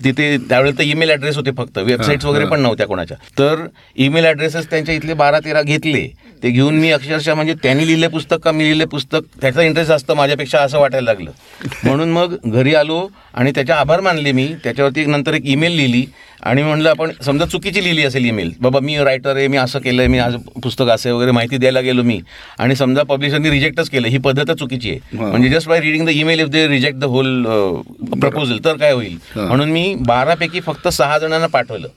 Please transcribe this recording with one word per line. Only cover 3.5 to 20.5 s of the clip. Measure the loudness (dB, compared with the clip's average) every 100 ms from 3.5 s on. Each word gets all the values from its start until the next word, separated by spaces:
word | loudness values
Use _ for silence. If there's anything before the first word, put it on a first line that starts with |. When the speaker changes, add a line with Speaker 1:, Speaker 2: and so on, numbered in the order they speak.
| 0 -6 _ _ -2
Speaker 1:
ईमेल | 0 4 2
ॲड्रेसेस | 2 -2 -4 -4
त्यांच्या | -4 -2 -4
इथले | -4
बारा | 0 2 2
तेरा | 0 -2
घेतले, | 0 0 0 -2 -4 -12 -20 -4
ते | 0
घेऊन | 2 4 4
मी | 2
अक्षरशः, | 2 0 -4 0
म्हणजे | 0 0 0
त्यांनी | 0 2 2
लिहिलं | 2 2
पुस्तक | -2 -4 -2
का | 0
मी | 0
लिहिलं | 0 0 0
पुस्तक, | -4 -4 -4 -4 -4
त्याचा | -2 2
इंटरेस्ट | 2 2 2
जास्त | 0 2
माझ्यापेक्षा | 0 2 0 0 2
असं | 2 2
वाटायला | 2 2 0
लागलं. | -2 -4 -14 -20 -14
Speaker 2:
<laughs> | -12 -4
Speaker 1:
म्हणून | 0 0 2
मग | 0 0 -2 -2
घरी | 2 4 4
आलो | 2 -2 -4 -12 -14
आणि | -2 0
त्याचे | 0 0
आभार | 0 2 2
मानले | 2 0 0
मी. | 0 -2 -4
त्याच्यावरती | -8 0 0 0
एक, | 0
नंतर | 0 0
एक | -2 0
ईमेल | 0 0
लिहिली | 2 2 2 -2 -8 -20 -10
आणि | -2 0
म्हणलं, | 0 2 2
आपण | 2 -2 -4 -2
समजा | 0 0
चुकीची | -4 -4 -2
लिहिली | 0 0
असेल | 0 0 0
ईमेल, | 0 -4 -2
"बाबा, | 0 0
मी | 0 0
रायटर | 0 0 0 0
आहे, | 0
मी | 2
असं | 0 -2
केलंय, | -2 2 2
मी | 2
आज | 0 -4 -10